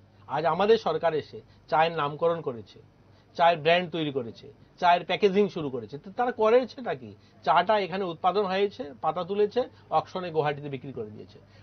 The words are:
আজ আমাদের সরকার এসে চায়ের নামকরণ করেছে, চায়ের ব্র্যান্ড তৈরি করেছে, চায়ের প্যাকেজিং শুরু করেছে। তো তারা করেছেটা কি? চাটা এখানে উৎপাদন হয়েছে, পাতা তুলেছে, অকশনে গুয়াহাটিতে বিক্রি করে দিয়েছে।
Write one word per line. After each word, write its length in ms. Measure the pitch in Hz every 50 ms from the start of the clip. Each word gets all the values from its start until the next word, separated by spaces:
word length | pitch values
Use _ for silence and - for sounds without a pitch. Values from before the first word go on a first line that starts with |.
| - _ _ - -
আজ 180 | - 131 151 165
আমাদের 320 | 160 160 180 202 208 233
সরকার 360 | 220 - 185 156 160 170 165 156
এসে 280 | 143 - - - 107 - - - - _
চায়ের 240 | - 160 156 160 170
নামকরণ 500 | 170 156 143 143 151 143 170 165 170 165
করেছে, 380 | 156 143 120 113 104 - - - - _ _ _ _ _ - _ _ _ -
চায়ের 240 | - 170 170 175 156
ব্র্যান্ড 320 | 143 160 170 180 180 160
তৈরি 200 | 175 165 156 147
করেছে, 420 | 135 135 117 113 - - - - - - - _ _ -
চায়ের 260 | 185 175 175 175 165
প্যাকেজিং 440 | - 180 - 214 196 180 202 208 185
শুরু 200 | - 180 151 139
করেছে। 280 | 127 120 110 - 139
তো 140 | 147 - 196
তারা 200 | 190 - 240 254
করেছেটা 640 | 240 214 214 220 233 254 254 - - 277 233 196 160
কি? 200 | 127 120 104 98 - _ _ _ - -
চাটা 360 | 180 160 175 175 214 214 208
এখানে 240 | 190 165 180 196 196
উৎপাদন 420 | 175 160 - - 180 175 208 208
হয়েছে, 380 | 185 190 196 202 202 - - 269 285 254 -
পাতা 220 | - - 190 180 175
তুলেছে, 400 | 175 202 208 208 208 - 240 254 - - - - -
অকশনে 400 | 160 156 - - - 185 180 175
গুয়াহাটিতে 400 | 156 156 143 151 147 143 147 143
বিক্রি 240 | 139 127 - 139 120
করে 160 | 120 110 107
দিয়েছে। 300 | 107 107 95 - - - - - - -